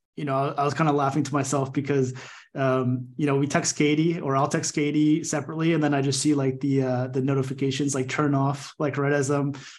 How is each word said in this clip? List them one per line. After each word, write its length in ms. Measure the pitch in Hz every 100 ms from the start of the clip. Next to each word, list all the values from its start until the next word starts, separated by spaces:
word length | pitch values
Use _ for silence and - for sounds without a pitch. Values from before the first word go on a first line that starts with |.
| _ -
you 60 |
know, 100 | 147
I, 140 | 135 143 143
I 40 |
was 100 | 143
kinda 180 | 131 156
laughing 300 | 143 139 147
to 100 | 127
myself 400 | 143 135 143 131
because, 400 | 143 139 143 127 127 - - -
um, 540 | 143 135 131 123 127 127 -
you 100 | 147
know, 100 | 139
we 100 | 143
text 300 | 175 - -
Katie, 440 | 147 151 165 165
or 160 | 147 135
I'll 120 | 143
text 260 | 160 -
Katie 480 | - 147 147 151 160
separately, 500 | 151 151 139 160 165
and 80 | 160
then 120 | 147
I 80 | 143
just 180 | 135 135
see, 140 | 151
like, 240 | 143 135 131
the, 220 | 143 135
uh, 240 | 131 123 127
the 160 | 135
notifications, 720 | 131 135 131 135 139 131 143
like, 140 | 135 127
turn 260 | - 147
off, 400 | 143 139 139 - -
like, 200 | 151 139
right 140 | 139
as 180 | 143 135
I'm, 240 | 143 143 139 -